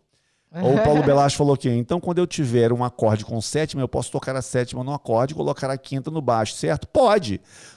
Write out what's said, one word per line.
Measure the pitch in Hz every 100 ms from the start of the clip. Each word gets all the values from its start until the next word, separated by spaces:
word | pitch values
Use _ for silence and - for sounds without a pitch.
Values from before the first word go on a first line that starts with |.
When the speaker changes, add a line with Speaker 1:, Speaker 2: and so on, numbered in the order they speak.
| _ _ _ _ _
Speaker 1:
Ó, | - 120
o | 151
Paulo | 160 151
Speaker 2:
<laughs> |
Speaker 1:
Belas | 143 139 143
falou | - 143
aqui, | 139 139
"Então, | 117 117 175
quando | 180 170
eu | 180
tiver | - 135 120 117
um | 120
acorde | 123 - 110 107
com | 107 113
sétima, | - 147 156 139
eu | 127
posso | 131 127
tocar | 139 - 131
a |
sétima | - 127 120 123
no | 127
acorde | 143 - 113 135
e | 156
colocar | 143 143 135
a | 135
quinta | - 135 131
no | 160
baixo, | 123 117 110
certo?" | - 156 151 -
Pode. | - 247 208 117 92 _ - -